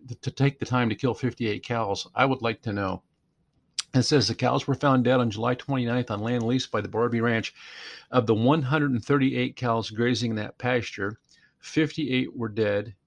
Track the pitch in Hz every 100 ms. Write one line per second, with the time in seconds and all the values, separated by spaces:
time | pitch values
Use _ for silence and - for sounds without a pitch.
0 | 123 117 - - 139 143 - 127 117 104
1 | 131 110 127 - 113 104 - 117 104 98
2 | - 110 135 131 117 113 117 101 98 92
3 | _ _ _ _ _ _ _ - - 131
4 | 120 147 113 113 123 135 - 135 143 131
5 | 120 131 117 104 117 127 - 135 120 123
6 | 117 104 110 123 117 127 - 110 101 107
7 | 120 117 117 113 101 - - - - -
8 | - 127 110 107 120 156 127 151 143 120
9 | - 143 131 123 123 - 123 113 107 107
10 | 120 120 117 110 104 - 123 123 113 -
11 | 101 110 _ _ _ _ - - 151 -
12 | 135 127 127 - 113 107 107 101 104 -